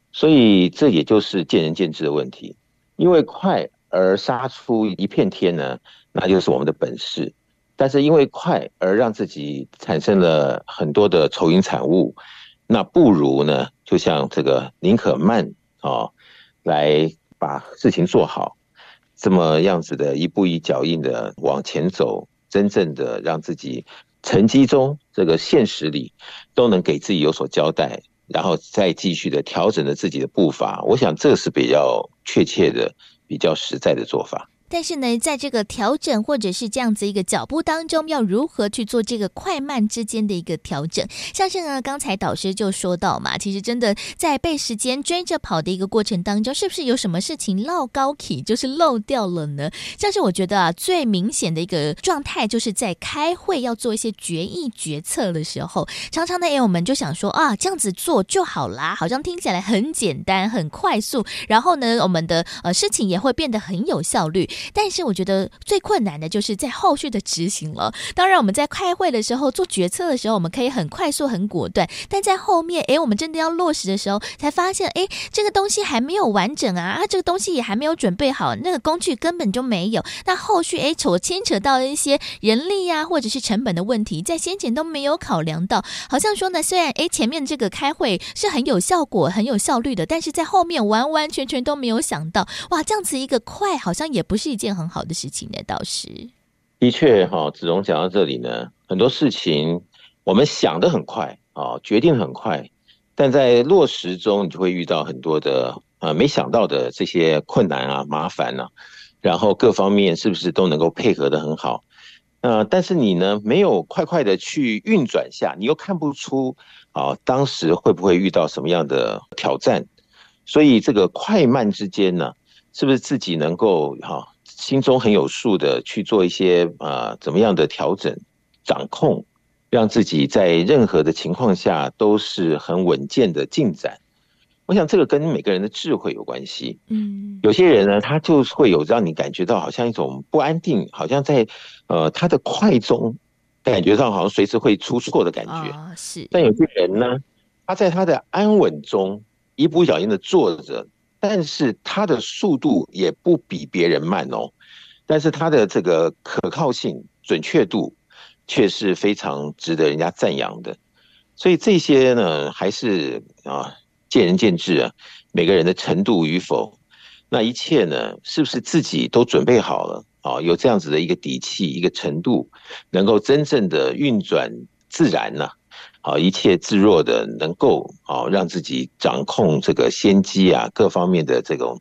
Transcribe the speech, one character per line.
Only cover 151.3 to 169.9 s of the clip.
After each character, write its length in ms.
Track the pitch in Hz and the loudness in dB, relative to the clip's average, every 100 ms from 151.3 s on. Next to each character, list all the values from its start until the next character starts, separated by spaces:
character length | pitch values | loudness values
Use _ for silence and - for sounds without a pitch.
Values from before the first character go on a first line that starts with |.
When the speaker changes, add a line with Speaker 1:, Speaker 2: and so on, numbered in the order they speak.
| 208 | 0
Speaker 1:
是 320 | 147 - 139 107 | -2 0 -2 -2
他 200 | - - | -6 -2
的 160 | 202 127 | 0 0
速 360 | - - 208 139 | -4 -2 0 2
度 320 | 151 117 - | 2 0 -2
也 200 | - 185 - | -2 -2 0
不 140 | - 165 | 2 0
比 280 | - - 73 | 0 -10 -6
别 200 | - 85 | 0 2
人 180 | 73 | 2
慢 220 | 80 95 67 | 0 -2 -4
哦， 200 | - - _ - - - _ - | -6 -8 _ -20 -20 -20 _ -2
但 140 | 156 | 0
是 100 | 156 | 0
他 180 | 143 165 | 0 2
的 180 | 151 101 | 4 4
这 140 | - | 2
个 320 | 87 80 82 - | 2 2 2 -2
可 280 | - - 117 | -10 -6 -4
靠 220 | - 151 | -2 -2
性、 320 | 120 123 67 - _ | -2 -4 -8 -12 _
准 180 | - 82 | -4 -2
确 240 | - 170 | 0 2
度 300 | 113 107 - - _ - - _ - | 2 0 -4 -8 _ -20 -20 _ -6
却 200 | - 104 | 2 2
是 260 | - 101 | 2 -2
非 200 | 90 104 | 0 0
常 400 | 104 80 71 73 - | -2 -4 -6 -8 -8
值 200 | - 80 | -4 0
得 120 | 78 | 2
人 80 | 76 | 2
家 140 | 82 | -2
赞 260 | - 110 69 | 0 -2 -2
扬 240 | 50 50 | -6 -8
的。 140 | 58 - _ _ _ _ _ - | -14 -16 _ _ _ _ _ -2
所 160 | 185 | 2
以 40 | 170 | 4
这 220 | - 185 | 4 4
些 360 | - 139 131 | 6 6 6
呢， 360 | 120 95 78 71 | 4 2 0 -4
还 200 | - 92 | -4 -4
是， 520 | 104 123 92 69 53 - _ | -2 -2 -2 -2 -6 -12 _
啊， 280 | 71 69 - - _ _ - | -10 -8 -8 -14 _ _ -2
见 180 | 131 92 | 2 4
仁 100 | 92 | 4
见 200 | 110 87 | 2 0
智 200 | - 78 | 0 0
啊， 140 | 60 - - - _ | 0 -6 -20 -20 _
每 120 | - | 0
个 100 | 85 | 4
人 120 | 95 82 | 4 4
的 80 | |
程 300 | 92 - 90 | 0 -2 0
度 200 | 98 101 | 2 2
与 140 | 78 87 | 2 -2
否。 400 | - 64 55 _ _ _ - - - | -2 -4 -4 _ _ _ -20 -20 -4
那 140 | 127 | -2
一 100 | 113 | -2
切 320 | 123 - 151 | -2 0 2
呢， 300 | 90 67 55 50 | 2 -2 -6 -10
是 180 | - - | -8 -4
不 40 | |
是 160 | 147 127 | -2 -4
自 200 | - - | -2 -2
己 280 | - 80 60 | 0 -2 0
都 160 | - | 2
准 200 | 120 73 | 2 2
备 140 | - 117 | 4 4
好 280 | 92 50 | 4 -2
了 180 | 50 | -4